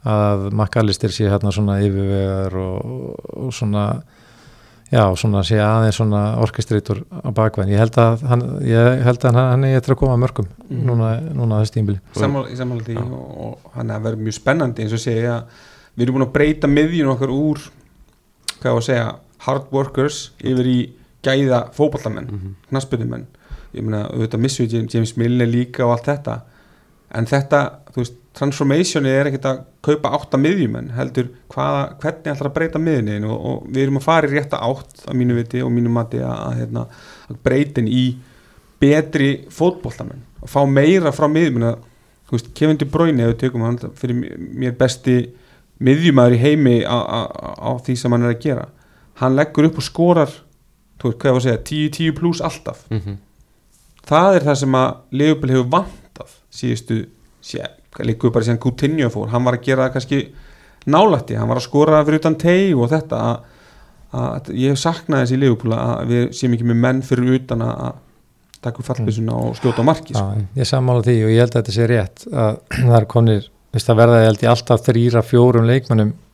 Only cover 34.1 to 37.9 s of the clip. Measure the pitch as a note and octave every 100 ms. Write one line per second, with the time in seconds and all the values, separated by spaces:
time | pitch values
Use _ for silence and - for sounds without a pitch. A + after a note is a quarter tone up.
34.1 | E3 D3+ C#3+ C#3 - A#2 C3 - - -
35.1 | C3+ B2 A#2+ A#2 B2 B2+ A#2+ A#2+ A#2 A2+
36.1 | A#2+ B2+ A2+ A2 A#2+ A#2 A#2 A#2 - -
37.1 | - - A#2 - C3 C#3+ C#3+ A2